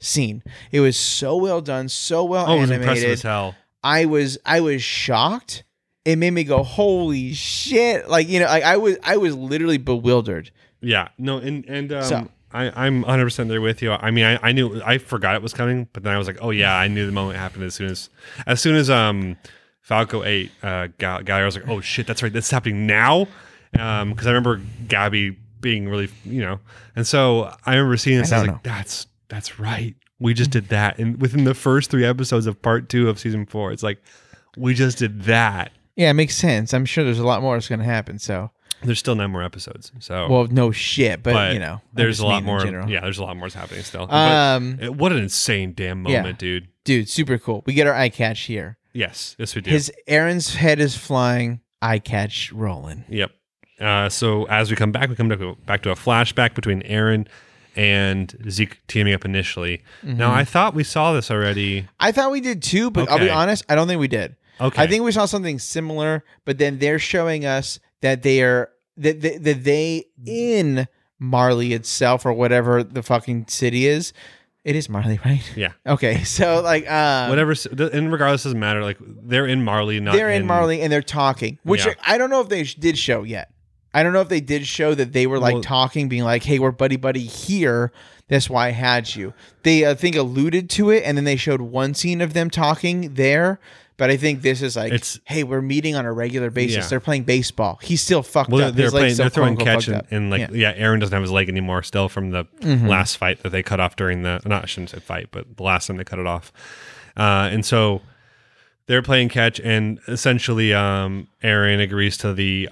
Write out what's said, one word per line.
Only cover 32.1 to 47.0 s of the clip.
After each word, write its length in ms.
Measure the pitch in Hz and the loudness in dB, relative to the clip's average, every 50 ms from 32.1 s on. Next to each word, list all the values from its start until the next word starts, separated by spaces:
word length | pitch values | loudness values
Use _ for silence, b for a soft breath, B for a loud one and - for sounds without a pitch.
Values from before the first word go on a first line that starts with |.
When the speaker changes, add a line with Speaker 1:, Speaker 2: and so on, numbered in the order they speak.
| 127 127 131 - 131 117 110 | 2 0 -2 0 0 0 0
Speaker 2:
of 140 | 110 101 - | 0 -4 -2
part 300 | - 117 113 117 120 - | 0 0 0 0 0 0
two 180 | - 123 120 113 | 0 2 2 2
of 100 | 104 - | 0 -2
season 280 | - 113 107 107 104 | -4 -4 -4 -4 -6
four, 260 | - - 107 104 95 | -6 -6 -6 -6 -6
it's 100 | 107 - | -6 -6
like, 200 | 110 104 101 - b b b b b b b b b b b - | -6 -6 -6 -8 b b b b b b b b b b b -4
"We 160 | 127 127 127 | 0 0 2
just 240 | 117 131 127 120 - | 4 2 2 2 0
did 240 | 120 107 104 104 | -2 -4 -4 -4
that." 500 | 95 110 113 117 117 107 101 90 87 - - _ _ _ _ | 0 2 4 4 4 2 0 -2 -8 -10 -12 _ _ _ _
Speaker 1:
Yeah, 140 | 147 170 151 | 2 4 4
it 40 | 143 | 6
makes 220 | 151 160 131 - | 4 2 2 0
sense. 380 | - - 170 123 107 110 - - | 0 2 2 2 2 0 0 0
I'm 100 | 127 131 | -2 0
sure 180 | 123 - 165 | 0 0 0
there's 160 | 151 127 117 117 | 0 2 0 2
a 60 | 117 | 2
lot 140 | 123 120 104 | 0 0 0
more 160 | 131 135 120 | 0 -2 -2
that's 120 | 117 113 - | -2 -2 -4
gonna 140 | 123 110 110 | -4 -4 -2
happen, 340 | 120 117 110 101 - 101 101 | -2 -2 -2 -4 -6 -12 -10
so. 320 | - - 101 90 101 110 - B B B B B - | -8 -6 -6 -6 -6 -8 -12 B B B B B -4
Speaker 2:
There's 140 | 120 117 - | -2 -2 -2
still 160 | - 131 120 | 0 -2 0
nine 160 | 107 101 98 | 0 0 -2
more 140 | 95 90 87 | -4 -4 -6
episodes, 480 | 87 - 92 - - - - - - - 120 | -8 -10 -12 -16 -16 -16 -18 -20 -20 -20 -20
so. 260 | - - 95 92 87 - | -14 -8 -6 -4 0 2
Speaker 1:
Well, 180 | 127 123 120 117 | 4 2 4 2
no 240 | 123 131 123 113 | 2 2 2 2
shit, 500 | 110 - - - - 143 131 110 104 82 | 0 -2 -4 -2 2 2 2 2 2 -2
but, 120 | 120 127 120 | 0 2 2
Speaker 2:
But 180 | 107 101 92 92 | 2 2 2 0
Speaker 1:
you 60 | 104 | -2
know, 140 | 85 76 90 | -4 -6 -8
I 40 | 107 - _ 113 | -10 -14 _ -2
Speaker 2:
there's 220 | 123 117 113 107 | 0 0 0 0
Speaker 1:
just 80 | 104 107 | 0 0
Speaker 2:
a 20 | |
lot 60 | 104 101 | 0 0
Speaker 1:
mean 40 | 98 | 0
in 40 | 98 | 0
Speaker 2:
more. 140 | 104 101 98 95 | -2 -2 -2 -2
Speaker 1:
general. 260 | 101 92 90 95 107 | -2 -4 -6 -4 -4
Speaker 2:
Yeah, 100 | 104 85 | -4 -4
there's 160 | 87 95 95 101 | -4 -6 -6 -6
a 40 | 95 | -8
lot 120 | 92 90 | -8 -8
more 120 | 90 90 92 | -10 -10 -12
happening 360 | - 90 87 90 92 95 98 | -12 -12 -14 -12 -12 -12 -12
still. 260 | - - 92 90 90 | -10 -10 -10 -6 0
Speaker 1:
Um, 640 | 147 151 156 156 156 151 143 139 131 127 123 123 127 | 2 4 4 4 4 4 4 4 2 0 -2 -4 -6
Speaker 2:
But 80 | 131 110 | -8 -8
it, 80 | - 135 | -8 -2
what 160 | 139 156 190 | 0 0 2
an 60 | 175 127 | 2 0
insane 540 | 101 92 - - - - 110 98 95 92 85 | 0 -2 -2 -2 0 0 0 -2 -2 -4 -6
damn 280 | - 95 90 92 92 92 | -6 -6 -6 -6 -6 -2
Speaker 1:
yeah. 140 | 90 131 113 | 0 0 0
Speaker 2:
moment, 180 | - - - - | 0 -2 -6 -6
dude. 260 | 95 90 90 90 90 - _ _ | -6 -6 -4 -6 -8 -12 _ _
Speaker 1:
Dude, 260 | _ - 135 120 | _ 0 0 0